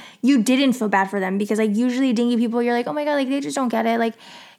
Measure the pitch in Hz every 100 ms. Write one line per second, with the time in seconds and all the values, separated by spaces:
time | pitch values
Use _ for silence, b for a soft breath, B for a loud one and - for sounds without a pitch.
0 | B B 240 277 208 254 277 240 214 196
1 | 196 202 190 196 208 214 220 208 247 247
2 | 269 226 240 240 233 233 240 240 240 302
3 | 294 294 262 277 285 269 254 226 226 233
4 | 233 226 B B B